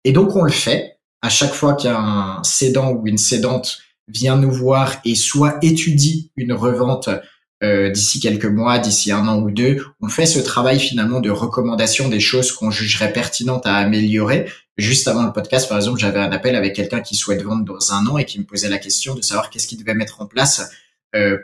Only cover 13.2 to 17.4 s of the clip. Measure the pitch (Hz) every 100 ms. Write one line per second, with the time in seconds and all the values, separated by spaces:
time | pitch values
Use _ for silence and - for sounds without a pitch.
13.2 | - - 120 127 117 101 101 107 107 107
14.2 | 107 151 175 - _ - 107 131 - 117
15.2 | 117 - - 127 - 104 101 123 104 98
16.2 | 98 95 127 120 98 98 98 117 - 104
17.2 | - 95